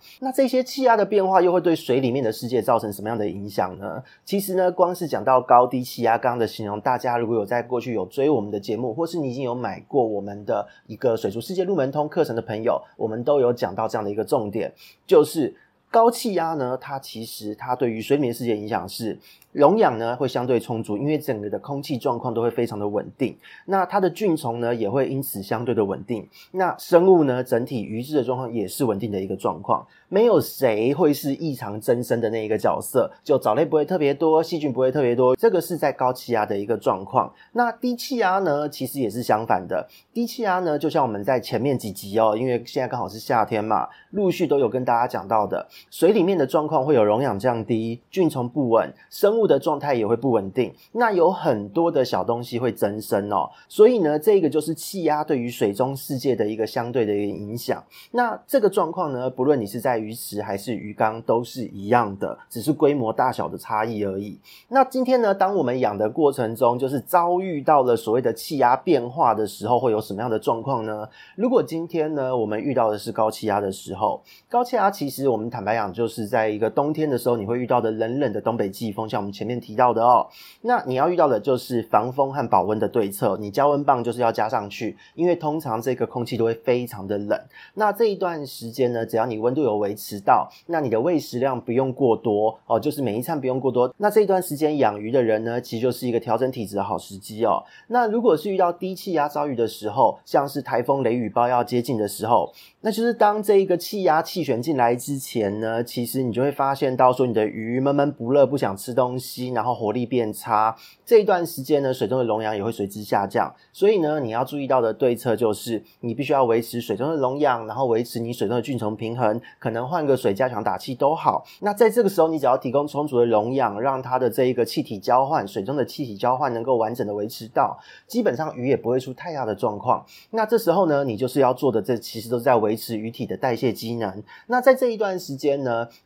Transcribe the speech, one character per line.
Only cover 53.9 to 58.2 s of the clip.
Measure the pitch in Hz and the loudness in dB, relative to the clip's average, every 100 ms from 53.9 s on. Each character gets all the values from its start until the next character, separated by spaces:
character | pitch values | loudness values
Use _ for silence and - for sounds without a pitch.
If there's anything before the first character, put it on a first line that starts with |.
| 240 | 6
呢， | 156 151 | 2 2
这 | 180 196 | 4 4
个 | 156 | 4
就 | 151 | 0
是 | 151 | -2
气 | 156 - 196 | -6 -8 -4
压 | 160 151 | -2 0
对 | 151 139 | 0 -2
于 | 120 | -2
水 | 120 107 | -2 0
中 | 101 127 135 | 0 -2 -4
世 | - 131 | -6 -4
界 | 139 113 | -2 0
的 | 107 | -2
一 | |
个 | 110 107 | -2 -4
相 | 127 117 | -4 -4
对 | 123 107 | -2 0
的 | |
一 | 104 | 0
个 | 101 85 | -2 -6
影 | 104 117 | -8 -8
响。 | - - - - - | -6 -6 -8 -20 -6
那 | 233 | -2